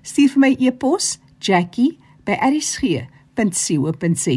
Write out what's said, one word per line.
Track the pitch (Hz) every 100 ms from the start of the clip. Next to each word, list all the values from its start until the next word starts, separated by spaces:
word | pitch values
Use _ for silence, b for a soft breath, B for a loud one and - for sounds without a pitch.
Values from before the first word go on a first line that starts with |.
Stuur | - - 277
vir | 277
my | 269 254
e-pos, | 254 254 254 370 - - _ _
Jackie | - 180 175 - 269 - b b -
by |
R | - 262 302
S | - -
G | 247 147 123 b b -
punt | 214 - -
C | 151
O | 151
punt | 160 175 -
Z | 175